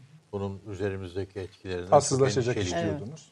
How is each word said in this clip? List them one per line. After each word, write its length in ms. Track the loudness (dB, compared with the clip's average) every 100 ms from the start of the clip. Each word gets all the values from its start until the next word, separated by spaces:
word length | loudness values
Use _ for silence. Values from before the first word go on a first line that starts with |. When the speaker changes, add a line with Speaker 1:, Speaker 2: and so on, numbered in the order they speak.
| -20 -20 _
Speaker 1:
bunun 280 | -6 -6 -8 -10
üzerimizdeki 680 | -4 -4 -4 -6 -6 -8 -8
etkilerini 500 | -12 -10 -8 -6 6
Speaker 2:
Tatsızlaşacak 680 | 6 6 4 2 2 0 0
Speaker 1:
endişeliyim. 280 | 0 0 -2
Speaker 2:
iş 40 |
Speaker 3:
Evet. 100 | -2
Speaker 2:
diyordunuz. 320 | -8 -14 -18